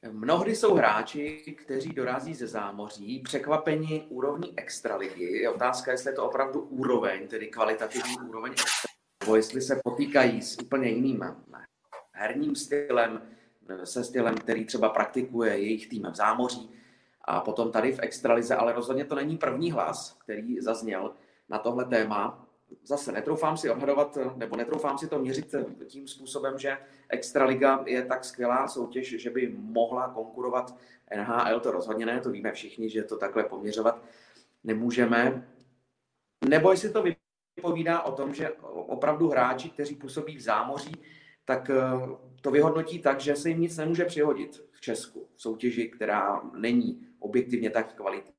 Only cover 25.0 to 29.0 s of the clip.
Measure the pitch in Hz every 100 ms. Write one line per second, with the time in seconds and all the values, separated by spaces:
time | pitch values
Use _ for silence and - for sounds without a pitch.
25 | 160 147 131 135 151 139 - 135 - 139
26 | 139 - 131 139 135 135 135 135 - -
27 | _ - - 147 131 131 139 135 - 123
28 | 123 131 - - 120 127 135 135 117 127